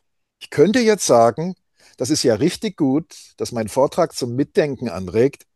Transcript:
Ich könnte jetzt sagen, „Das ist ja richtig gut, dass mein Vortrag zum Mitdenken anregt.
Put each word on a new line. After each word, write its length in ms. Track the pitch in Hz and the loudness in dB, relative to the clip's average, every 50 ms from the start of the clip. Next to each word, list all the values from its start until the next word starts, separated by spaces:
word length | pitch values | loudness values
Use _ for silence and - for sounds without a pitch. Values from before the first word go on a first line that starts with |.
| _ _ _ _ _ _ _ _ | _ _ _ _ _ _ _ _
Ich 120 | - - | -20 -4
könnte 300 | - 147 151 202 220 254 | 2 2 2 4 4 2
jetzt 260 | 226 220 214 - - | 2 2 0 0 2
sagen, 480 | - 127 117 117 117 110 156 165 185 180 - _ _ _ _ _ _ _ | 2 4 6 6 4 2 -2 -6 -8 -10 -14 _ _ _ _ _ _ _
„Das 140 | - 131 131 | -6 -4 -2
ist 120 | 156 - | -2 0
ja 120 | - 127 110 | 2 0 2
richtig 420 | 101 139 180 - - - 208 - | 2 0 -2 -2 -4 -8 -8 -4
gut, 380 | - 156 131 131 156 170 - - - - - _ | -2 -2 0 0 -2 -4 -8 -16 -20 -20 -20 _
dass 160 | - 110 - | -12 -10 -8
mein 160 | 120 117 110 101 | -6 -6 -6 -4
Vortrag 460 | - 131 139 147 - 190 165 - - | 0 0 0 0 2 0 -2 -2 -2
zum 200 | - 131 117 120 | -6 -8 -6 -4
Mitdenken 520 | 131 143 - _ 202 156 147 131 - 120 110 | -4 -4 0 _ 0 0 0 -4 -8 -8 -8
anregt. 580 | 85 92 95 90 92 110 127 143 - - - _ _ | -8 -8 -8 -2 0 2 2 2 0 -6 -16 _ _